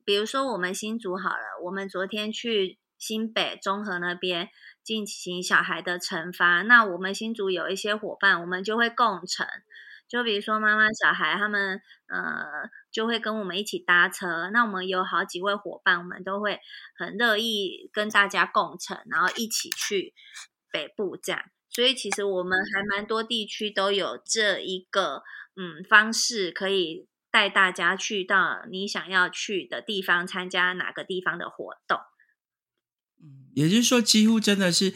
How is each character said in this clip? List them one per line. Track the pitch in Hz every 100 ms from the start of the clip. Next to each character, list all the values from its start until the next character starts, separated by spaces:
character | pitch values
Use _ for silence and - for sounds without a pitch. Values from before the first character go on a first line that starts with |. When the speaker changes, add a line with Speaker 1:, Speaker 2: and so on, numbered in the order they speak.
| -
Speaker 1:
比 |
如 | 202
说 | 214 269 269
我 | 196
们 | 180
新 | 196 214 233
竹 | 196 180
好 | 185
了， | - 107 98 175
我 |
们 | 190 196
昨 | 180 196
天 | 214 214
去 | 214 240 214 185 - _ -
新 | - 220 226
北 | 214 151 -
中 | 202 202
和 | 208 180
那 | 175
边 | 180 185 170 165 _ - _
进 | - 220 202
行 | - 180 180
小 | 180 185
孩 | 180 165
的 | 180 180
惩 | - 165 175
罚， | 180 175 175
那 | 208 240 208
我 | 175
们 | 190 196
新 | 220
竹 | 220 190
有 | 175 160
一 | 190
些 | 208 214
伙 | 190 -
伴， | 196 175
我 | 175
们 | 180
就 | 196 220
会 | 233
共 | 233 233 180 180
乘。 | - - - _ - - - -
就 | 240
比 | 233 202
如 |
说 | 214 214
妈 | 214 214
妈 | 214
小 | 220 156
孩 | 180 156 180
他 | 208
们， | 208 196 196 _ - -
呃， | 185 180 80 151 147 202 - _
就 | 220 226
会 | 226
跟 | 226 220
我 |
们 | 185 180
一 | 214
起 | 185
搭 | - 175 185
车， | - 185 165 180
那 | 233
我 | 226
们 | 185 185
有 | 185
好 | 185 170 190
几 | 180
位 | 202
伙 | 208 170 -
伴， | 190 175
我 | 175
们 | -
都 | 185 202
会 | 208 180 - - - -
很 | 170 190
乐 | 240 208
意 | 226 208 185 - -
跟 | 214 214
大 | 208 196
家 | 190 185
共 | 214 170 180
乘， | - 190 -
然 | 156
后 | 180 -
一 | 226
起 | - -
去 | - - 202 - _ - - - _ -
北 | 165 147 -
部 | 185 -
这 | -
样。 | 165 - _ _
所 | -
以 | 254
其 | 247 202
实 | 208
我 | 202 185
们 | 185 185
还 | 202 196 202 202
蛮 | 208
多 | 226
地 | 220 233 202
区 | - 214
都 | 202 196
有 | 196 156 120 -
这 | 220 208 156
一 | 92 185 -
个， | 196 165 135 - - - 190
嗯， | 175 156 185
方 | 214 220
式 | 226 - 226 180
可 | - 196
以 | 196 160 165 - _ -
带 | 226 202
大 | 196 185
家 | 180 175 190
去 | - 208
到 | 185 196 165 92 -
你 | 185 202
想 | 185 165
要 | 185 180
去 | - - 190 127
的 | 123
地 | - 196
方， | 190 175 180
参 | 190 185
加 | 185 180
哪 | 180 -
个 | -
地 | 196 185
方 | 175 170
的 | 175
活 | - 95 - -
动。 | - - _ _ _ _ _ _ _ _ _ _ _
Speaker 2:
嗯， | 156 139 - 135
也 | 160
就 | 220
是 |
说 | 233 247
几 | 214 214 214
乎 | 226
真 | 208 196
的 | 185
是 | 170 190